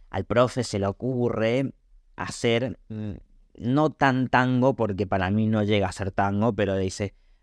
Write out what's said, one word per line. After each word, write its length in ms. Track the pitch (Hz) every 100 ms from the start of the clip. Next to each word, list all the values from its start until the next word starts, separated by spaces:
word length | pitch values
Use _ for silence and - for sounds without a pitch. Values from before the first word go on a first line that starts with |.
| -
al 160 | 95 95
profe 380 | 113 123 -
se 140 | 117 104
le 80 | 98
ocurre 840 | 101 127 127 120 - 110 123 135 - _ - _ -
hacer, 640 | - - 120 117 127 - -
mm, 240 | 110 107 76 - - _ -
no 320 | 110 139 151
tan 380 | - 139 131 123
tango, 480 | 127 127 127 127 -
porque 320 | 107 95 98
para 220 | 98 92
mí 160 | 107 110
no 160 | 110
llega 240 | 104 104 95
a 40 |
ser 200 | - 95
tango, 420 | - 98 101 113
pero 220 | 107 98 95
dice, 380 | 92 - 101 - _ _